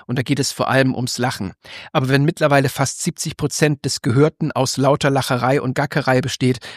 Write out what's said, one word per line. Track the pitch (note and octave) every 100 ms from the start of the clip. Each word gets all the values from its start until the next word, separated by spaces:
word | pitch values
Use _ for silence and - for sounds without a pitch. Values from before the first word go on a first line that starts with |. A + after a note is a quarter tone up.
| -
und | B2+
da |
geht | B2 C#3
es | C#3
vor | - -
allem | B2+ C3 -
ums | B2+ -
Lachen. | A#2+ - F#2+ - - - -
Aber | - B2+
wenn | C3+
mittlerweile | C#3+ - D3+ C#3 C3+
fast | - - -
siebzig | - - - -
Prozent | D3 - D3+ C#3+
des | C3+ -
Gehörten | C#3+ A#2 D3+ - D#3
aus | B2 C3 -
lauter | C3+ C#3+ D3
Lacherei | C3+ B2 B2+ B2 C#3
und | B2+ B2+
Gackerei | C#3+ - C3+ B2+
besteht, | B2 - C3 B2 -